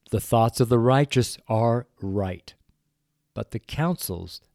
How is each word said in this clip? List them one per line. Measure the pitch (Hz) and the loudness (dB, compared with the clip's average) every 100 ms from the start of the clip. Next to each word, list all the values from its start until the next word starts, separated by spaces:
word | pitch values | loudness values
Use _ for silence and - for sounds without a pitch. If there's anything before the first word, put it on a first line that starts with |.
| _ | _
"The | 104 | -4
thoughts | - 117 113 - | 2 2 4 2
of | 117 | 2
the | 120 | 4
righteous | 120 135 147 127 113 - - | 4 4 2 2 0 -4 -4
are | 113 117 120 117 _ | 0 0 0 -4 _
right, | 98 101 95 90 - - _ _ _ _ _ _ _ | -6 -4 -4 -6 -14 -20 _ _ _ _ _ _ _
but | - 107 | -12 -10
the | 113 | -10
counsels | - - 170 170 - 87 90 - _ | -8 -4 -2 -4 -6 -10 -10 -16 _